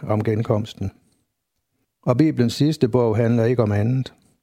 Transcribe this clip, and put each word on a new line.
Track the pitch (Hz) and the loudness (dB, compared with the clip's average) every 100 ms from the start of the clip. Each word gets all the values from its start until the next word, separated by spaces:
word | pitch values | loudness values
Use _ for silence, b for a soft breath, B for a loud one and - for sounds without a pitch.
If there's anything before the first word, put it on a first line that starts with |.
om | - 107 | -4 -2
genkomsten. | 107 107 113 107 107 - 98 _ _ _ _ _ _ _ _ _ _ _ | -2 -2 0 -2 -2 -8 -10 _ _ _ _ _ _ _ _ _ _ _
Og | - 120 | -2 2
Bibelens | 156 123 117 | 2 2 -2
sidste | - 147 151 120 | 0 -2 0 0
bog | 123 117 107 | 2 2 2
handler | 117 120 113 | 2 2 0
ikke | 123 | 0
om | 107 | 0
andet. | 101 110 131 - _ _ _ | 0 0 -2 -4 _ _ _